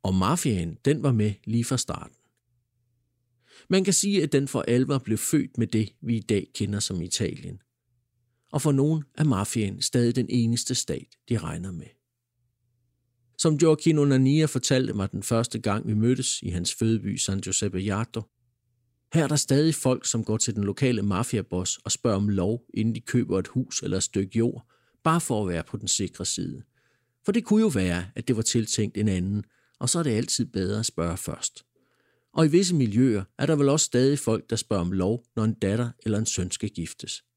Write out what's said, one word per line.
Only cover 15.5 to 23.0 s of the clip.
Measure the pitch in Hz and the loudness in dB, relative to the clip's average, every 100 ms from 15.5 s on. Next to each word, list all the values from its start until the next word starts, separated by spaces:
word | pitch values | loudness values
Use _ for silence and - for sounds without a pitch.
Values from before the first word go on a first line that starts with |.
| 110 | -4
gang, | 107 101 - | -2 -2 0
vi | |
mødtes | 107 113 127 127 - | 0 2 2 -2 -4
i | - | -4
hans | 87 87 | -4 -4
fødeby | - 113 110 101 - | -2 0 0 -2 -4
San | - 98 | -2 -4
Giuseppe | 95 92 104 95 | -2 -2 -2 -2
Jato, | 98 98 113 113 107 _ _ _ _ _ _ _ _ | -2 -2 -4 -8 -10 _ _ _ _ _ _ _ _
her | 165 | 0
er | 143 | 0
der | 151 | 0
stadig | - 139 160 | 2 2 2
folk, | 156 131 127 - | 0 0 0 -2
som | 117 | -4
går | 110 107 | -2 -2
til | - | -2
den | 107 | -2
lokale | 101 98 135 117 | -2 0 0 2
mafiaboss | 101 95 120 113 - 90 95 - | 0 0 0 -2 -2 -4 -4 -6
og | - | -6
spørger | - 120 98 | -2 0 2
om | 101 | 2
lov, | 98 90 120 _ | 2 0 -2 _
inden | - 110 | -4 -2
de | 113 | -2